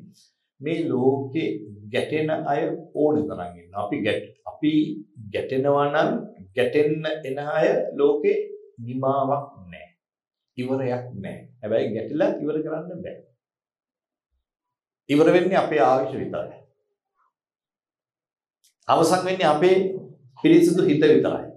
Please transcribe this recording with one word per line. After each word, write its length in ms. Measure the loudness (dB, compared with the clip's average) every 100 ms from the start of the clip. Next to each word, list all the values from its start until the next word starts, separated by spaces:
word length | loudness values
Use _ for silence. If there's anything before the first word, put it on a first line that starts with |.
| -16 -20 _ _ _ _
මේ 180 | -6 -4
ලෝකේ 640 | -2 0 2 0 -2 -4 -4 -6 -12 -18 -6
ගැටෙන 440 | -4 -2 -2 -2 -4
අය 180 | -2 -2 -2 -6 -8
ඕන 240 | 0 0 2 -2
තරම් 260 | -6 -10
ඉන්නවා. 280 | -14 -12 -8
අපි 140 | -6 -4
ගැට-, 320 | -2 -2 -6 _
අපි 300 | -20 -4 0 0 0 -4 -14 -20 -8
ගැටෙනවා 600 | -6 -4 -2 2 2 2
නම් 220 | 0 0 -2 -8 -16 -8
ගැටෙන්න 540 | -2 0 2 2 0 -4 -6
එන 180 | -6 -8 -4
අය 220 | 0 2 0 -2
ලෝකේ 460 | 2 2 2 0 0 -2 -12 -20 -16
නිමාවක් 720 | -10 -4 -2 0 0 -2 -6 -16
නෑ. 260 | -20 -20 -20 _ _ _ _ _ _ -8
ඉවරයක් 460 | -4 -4 -2 -4 -8
නෑ. 240 | -12 -12 -14 -18 _
හැබැයි 380 | -4 -4 -2
ගැටිලා 360 | -6 -6 -2 -2 -2
ඉවර 200 | -6 -6
කරන්න 420 | -6 -8 -10 -14
බෑ. 160 | -14 -16 -20 _ _ _ _ _ _ _ _ _ _ _ _ _ _ _ _ _ 0
ඉවර 200 | 4 6
වෙන්නේ 260 | 4 4 2
අපේ 220 | 2 2
ආයුෂ 340 | 4 4 0
විතරයි. 440 | -6 -8 -8 -10 -14 _ _ _ _ _ _ _ _ _ _ _ _ _ _ _ _ _ _ _ _ _ _ 0
අවසන් 340 | 2 4 2
වෙන්නේ 240 | 0 0 2
අපේ 280 | 4 4 4 2 -4 -12 -20 _ 0
පිරිසිදු 440 | 6 8 6 4
හිත 200 | 2 4
විතරයි. 440 | 6 6 4 -2 -8